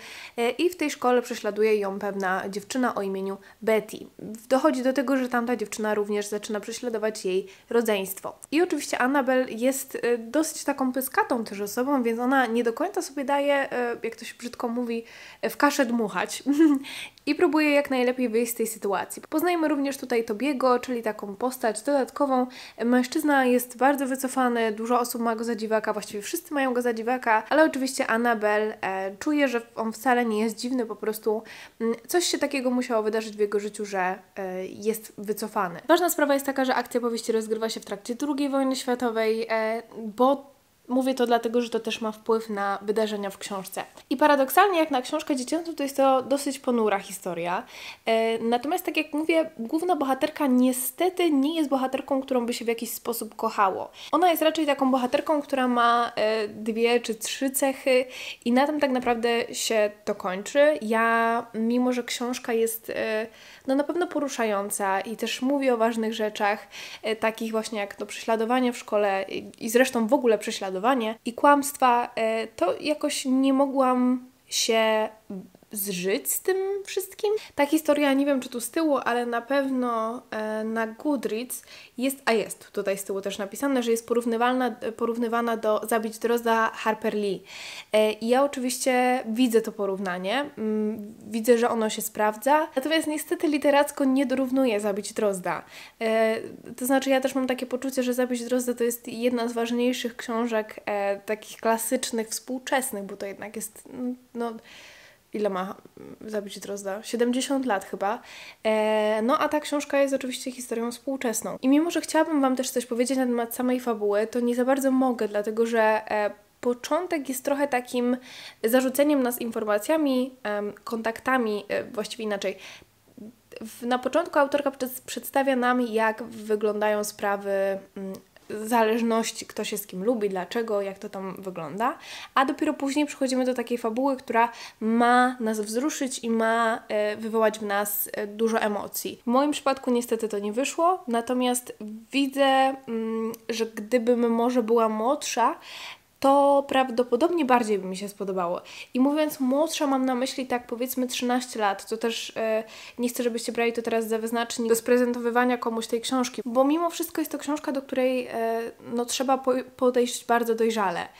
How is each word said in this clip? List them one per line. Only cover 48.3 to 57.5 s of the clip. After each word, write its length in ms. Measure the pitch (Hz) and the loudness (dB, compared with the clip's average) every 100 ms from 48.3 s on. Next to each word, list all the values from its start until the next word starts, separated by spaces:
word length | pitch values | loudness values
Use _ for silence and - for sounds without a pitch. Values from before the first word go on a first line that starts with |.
| 226 | 0
natomiast, 480 | 226 240 285 359 359 | 0 0 0 -2 -2
tak 100 | 311 | -2
jak 160 | 302 | -2
mówię, 380 | 294 320 330 320 - | -2 2 2 0 -4
główna 380 | 226 320 359 311 | -4 -2 0 0
bohaterka 500 | 269 269 302 - 285 | 0 0 0 0 2
niestety 840 | 247 254 254 - - 359 359 349 | 4 4 2 -4 0 0 2 2
nie 260 | 277 277 330 | 4 2 0
jest 120 | 285 | 0
bohaterką, 540 | 262 262 262 - 269 | 2 0 -2 -2 -2
którą 240 | 269 247 233 | 0 0 0
by 80 | |
się 100 | 240 | -2
w 40 | 226 | -2
jakiś 220 | 233 233 | -2 -4
sposób 460 | - - 226 220 - | -8 -6 -6 -8 -4
kochało. 540 | 220 - 196 104 - - - | -2 2 2 2 -8 -12 -2
Ona 180 | 294 359 | 4 4
jest 120 | 320 | 6
raczej 240 | 311 320 294 | 2 2 0
taką 240 | 285 262 | 2 2
bohaterką, 520 | 254 247 285 - 302 | 2 2 0 2 0
która 260 | 285 262 254 | 0 0 2
ma, 440 | 240 240 233 240 - | 4 4 4 2 0
e, 320 | 214 220 208 | 0 0 -4
dwie 520 | 220 220 220 233 240 | -6 -4 0 2 2
czy 140 | 240 | 0
trzy 360 | 214 - - 269 | -6 -6 -2 -2